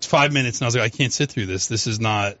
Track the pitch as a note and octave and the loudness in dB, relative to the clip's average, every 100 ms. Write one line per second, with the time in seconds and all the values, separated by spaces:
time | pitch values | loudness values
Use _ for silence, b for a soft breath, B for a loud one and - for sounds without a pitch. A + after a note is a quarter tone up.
0 | - D#3 C#3+ C#3+ B2+ A#2 B2 A#2+ A2+ - | 0 4 4 2 0 0 0 0 0 0
1 | C3 - D3 - G2 F#2+ - A2+ - G#2+ | 0 0 -2 -2 -4 -4 -2 -2 -2 -2
2 | A2+ G#2+ G2+ G#2 | 0 0 -2 -6